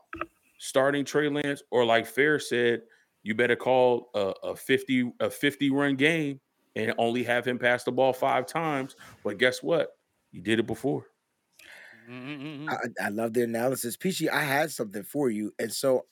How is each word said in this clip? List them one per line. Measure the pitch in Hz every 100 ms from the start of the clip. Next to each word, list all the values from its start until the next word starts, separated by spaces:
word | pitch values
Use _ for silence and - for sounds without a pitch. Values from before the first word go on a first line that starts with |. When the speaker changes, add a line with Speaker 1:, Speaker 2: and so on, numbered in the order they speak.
| _ - - _ _ _
Speaker 1:
starting | - 135 135 143 135
Trey | 147 151
Lance, | 147 143 143 -
or | 120 117
like | 117 113
Fair | - 147 147
said, | - 120 120 113 - _ _ _
you | 101
better | 110 120 120
call | - 127 127 120 -
a, | 104 98 -
a | 90 90
fifty, | - 135 131 131 120 -
a | 107
fifty | - 143 139 143
run | 135 143 135
game | 143 165 147 135 _ _ _ -
and | 110 110
only | 117 120
have | 117 120 123
him | 123
pass | 123 123 -
the |
ball | 123 131
five | 123 135 127 127
times. | 156 165 143 135 - - -
But | 104 101
guess | 127 127
what? | - 165 - - _ _ _
You | -
did | 92 113
it | 113
before. | 113 135 147 - _ _ _ _ _ - - - 113 117
Speaker 2:
Mm-hmm. | 123 127 147 143 143 151
Speaker 3:
I, | 127 120 - 98
I |
love | 104 117
the | 117
analysis. | 117 113 123 131 120 -
Peachy, | 185 151 160
I | 139
had | 147 139 160
something | - 110 101
for | 98 147 139
you. | 107 104 -
And | 113
so | 104 139 127 -